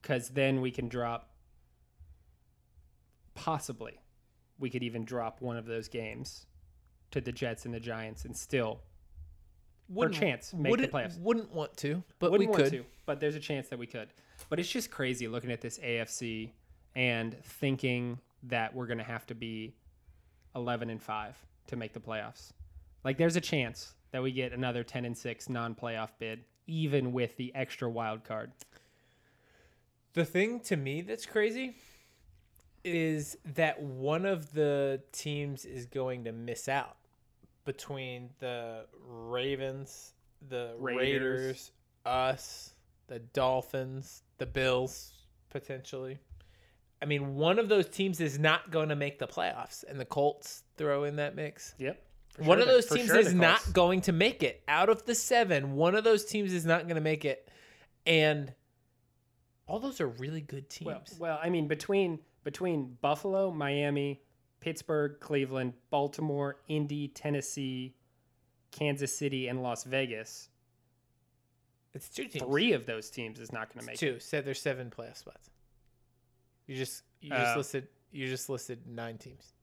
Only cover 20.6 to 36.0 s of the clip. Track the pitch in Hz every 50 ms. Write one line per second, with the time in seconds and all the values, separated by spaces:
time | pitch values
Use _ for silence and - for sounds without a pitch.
20.6 | 120 120 123 117 117 117 113 110 - - 110 107 107 107 - - - - _ _
21.6 | _ - - 123 113 110 - 117 110 - 113 110 104 107 117 - - - - _
22.6 | - - - - - - - _ - 131 135 135 165 170 165 175 160 - - 151
23.6 | 127 117 113 - - - - _ _ _ - 131 127 135 127 131 127 123 123 123
24.6 | 131 127 120 120 117 113 - 127 123 120 117 - - 123 117 - - - 131 120
25.6 | 117 117 113 - - 120 117 110 110 107 - _ 117 113 110 113 123 _ _ _
26.6 | _ - 160 160 156 147 139 143 131 123 123 127 123 117 - - 127 123 - 135
27.6 | 131 - - - - 120 113 113 113 110 107 110 113 - 110 110 113 - - _
28.6 | - _ _ - _ _ _ _ _ _ _ _ _ _ _ _ _ _ _ _
29.6 | _ _ _ _ _ _ _ _ _ _ _ 170 170 160 - 185 196 220 240 240
30.6 | 226 - 196 156 135 135 139 156 175 190 220 226 - - - 220 208 226 220 247
31.6 | 262 262 233 - - - - - _ _ _ _ _ _ - - _ _ _ -
32.6 | - _ _ _ _ 180 175 170 160 160 156 151 147 - - - _ 160 139 -
33.6 | 165 156 - - 147 143 131 131 131 139 151 165 185 196 196 170 156 143 143 151
34.6 | 151 147 143 143 139 139 135 135 135 _ - - - 151 147 147 147 143 139 131
35.6 | - - - 131 120 120 - 135